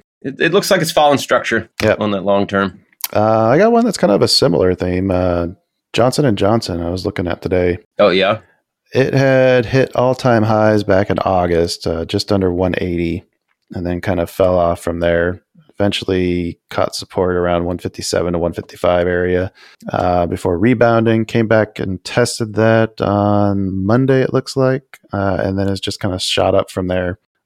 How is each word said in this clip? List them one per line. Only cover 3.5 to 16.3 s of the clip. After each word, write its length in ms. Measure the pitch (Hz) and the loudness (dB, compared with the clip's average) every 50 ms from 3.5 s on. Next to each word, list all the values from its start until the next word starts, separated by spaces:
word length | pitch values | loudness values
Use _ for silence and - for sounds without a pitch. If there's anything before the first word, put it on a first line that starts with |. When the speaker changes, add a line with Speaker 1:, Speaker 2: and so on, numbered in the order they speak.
| 131 160 | 4 4
Speaker 2:
got 140 | 208 226 | 4 4
one 120 | 233 226 240 | 4 2 2
that's 120 | 226 180 | 0 0
kind 160 | - - 196 | 0 2 2
of 100 | 202 - | 4 2
a 60 | 120 107 | 2 2
similar 480 | - - 127 120 85 - 92 90 90 | 2 2 2 2 2 2 2 2 2
theme. 340 | - 92 90 90 92 95 98 | 0 -2 -2 -2 -2 0 0
Uh, 380 | 90 90 92 90 87 87 87 87 90 - _ _ _ _ _ _ | 0 0 0 0 0 -2 -2 -4 -8 -12 _ _ _ _ _ _
Johnson 320 | - - 113 127 - - 147 | -2 0 0 2 2 2 0
and 120 | 127 101 - | 0 0 2
Johnson, 420 | 98 98 113 117 - - 90 85 | 2 2 2 0 0 -4 -6 -6
I 100 | 85 85 | -4 -4
was 140 | 90 92 92 | -4 -4 -4
looking 220 | 101 - - 90 | -6 -4 -4 -4
at 160 | 87 - - | -4 -6 -6
today. 360 | - 87 92 90 90 90 87 - - _ _ - | -4 -2 0 0 2 0 -2 -4 -8 _ _ 2
Speaker 1:
Oh, 120 | 104 95 | 2 2
yeah? 320 | 87 95 95 98 113 110 - _ _ _ _ _ _ _ _ _ - | 4 2 2 0 0 -2 -6 _ _ _ _ _ _ _ _ _ -2
Speaker 2:
It 200 | 123 135 - - | 0 0 2 2
had 520 | 131 135 135 131 131 131 127 127 127 113 | 2 2 4 4 4 4 4 4 2 0
hit 300 | 101 131 135 127 - - | 2 0 0 0 0 0
all-time 480 | - 123 127 127 - - 127 117 110 107 | 0 0 0 0 0 2 2 4 4 2
highs 400 | 113 110 107 110 107 107 104 101 | 2 2 4 4 4 2 2 2
back 260 | - 98 95 101 - | 2 2 2 2 0
in 80 | 95 - | -2 -2
August, 680 | - 95 95 90 90 87 85 82 85 85 - - - 90 | 0 0 0 2 2 2 2 0 0 0 -4 -6 -6 -6
uh, 160 | 82 82 82 | -4 -4 -4
just 260 | - - 101 - - | -4 -4 -4 -2 0
under 220 | 104 98 92 92 | 0 0 0 0
one 220 | 90 90 92 90 - - | 0 0 0 0 0 -2
eighty, 460 | 90 90 85 85 85 82 82 92 - _ _ _ _ _ _ _ _ _ | -4 -4 -2 -2 -2 -2 -4 -6 -8 _ _ _ _ _ _ _ _ _
and 120 | - 95 87 | -12 -8 -6
then 160 | 87 90 87 | -6 -6 -6
kind 200 | - 104 90 90 | -4 -4 -2 -2
of 100 | 85 - | -4 -4
fell 260 | - - 98 90 90 | 0 0 2 2 4
off 240 | 90 85 85 85 - | 2 2 0 0 -2
from 200 | - 85 85 85 | -4 -6 -4 -2
there. 420 | 85 85 85 85 85 87 95 - _ _ _ - _ _ _ - | 0 0 0 0 0 -2 -4 -6 _ _ _ -20 _ _ _ -2
Eventually 800 | 101 101 - - - - 95 92 90 90 | -2 -2 -2 -4 -4 -2 -2 0 0 0